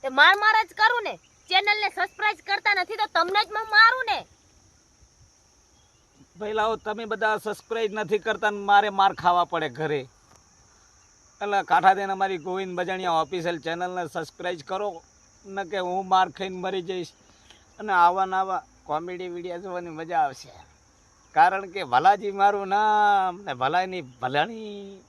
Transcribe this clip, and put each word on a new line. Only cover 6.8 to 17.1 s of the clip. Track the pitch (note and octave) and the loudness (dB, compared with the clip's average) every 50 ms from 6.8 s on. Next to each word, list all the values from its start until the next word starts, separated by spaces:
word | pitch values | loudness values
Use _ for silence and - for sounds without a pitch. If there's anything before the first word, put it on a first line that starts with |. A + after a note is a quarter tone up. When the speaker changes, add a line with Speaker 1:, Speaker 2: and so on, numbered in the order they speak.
| _ G#3+ G#3+ G#3+ A#3 | _ -10 -10 -8 -8
Speaker 2:
બધા | G#3+ A3 G3 A3 A3 G#3+ | -8 -6 -2 0 -2 -2
સબસ્ક્રાઇબ | G#3+ - A3 A#3+ - - _ A3+ A3+ A3+ G#3+ F#3+ | -2 -4 -8 -10 -10 -10 _ -4 -4 -4 -4 -4
નથી | G#3+ G#3+ D#3+ G#3 G#3+ | -6 -4 -2 -4 -2
કરતા | - A3 G#3+ F#3+ - G#3+ | -2 -4 -4 -2 -2 -2
ને | G#3 | -2
મારે | G3+ G3+ G3 G3+ G3+ G3+ G#3+ | -2 0 4 4 6 6 4
માર | G3 G3 G3 G3 E3+ | 2 2 2 2 2
ખાવા | - D#3+ F3+ F3 F3+ F3 | 2 2 2 4 4 2
પડે | E3+ F3 E3 D#3 D3 | 0 -2 -4 -4 -4
ઘરે. | A#2+ C#3 D#3 D3+ D3+ C#3 C3 C3+ _ _ _ _ _ - _ _ _ _ _ _ _ _ _ _ _ _ _ _ _ _ _ _ _ _ | -6 -6 -4 -4 -4 -4 -6 -8 _ _ _ _ _ -20 _ _ _ _ _ _ _ _ _ _ _ _ _ _ _ _ _ _ _ _
એટલે | G3+ G#3 G3+ G3 F3 | -6 -2 -2 -2 0
કાંઠાદેન | - G3+ F#3+ E3 F#3+ F#3+ F#3+ G3+ G3 | 2 2 4 6 6 4 4 0 -4
અમારી | G3 F#3+ G3 F#3+ F#3+ | -2 -2 -2 -2 -2
ગોવિંદ | F3 D3 F3+ F3+ F#3+ G3 F#3 F3+ | -6 -6 -6 -6 -6 -6 -6 -4
બજાણિયા | F3 F3+ F3 F#3 F#3 F#3 F3+ | -6 -4 -4 -4 -4 -2 0
ઓફિશિયલ | E3 D#3+ D#3+ C#3 F#3 F3+ D#3+ F3 F3 D#3+ | 0 0 0 -2 -4 -6 -4 -4 -6 -4
ચેનલને | C#3 E3 E3 E3+ F3+ F3+ F3+ F#3 F3 | -6 -8 -6 -6 -6 -6 -6 -6 -8
સબસ્ક્રાઇબ | D#3 - F3 D#3 - _ _ F3 F3 F3+ E3 C#3 | -6 -6 -8 -8 -8 _ _ -8 -8 -8 -8 -8
કરો, | - F#3 F#3+ G#3 G#3 F3 E3 _ _ _ _ _ _ _ _ _ | -8 -6 -4 -4 -6 -6 -10 _ _ _ _ _ _ _ _ _
ન | G3 F#3+ G3 G3 | -12 -10 -10 -8
કે | E3 G3+ G3 | -6 -4 -4
હું | F#3 F3+ F3+ F#3+ G3 | -4 -4 -4 -6 -2
માર | F#3 F#3 F#3 F#3 F3 | 2 4 4 4 2
ખાઈને | - - G3 F#3+ F#3 | 0 -8 -8 -8 -8
મરી | F#3 F3+ F#3 F#3+ F#3+ | -6 -6 -6 -6 -6
જઈશ. | F3 F3 F#3+ F#3 E3+ - | -6 -6 -8 -8 -8 -10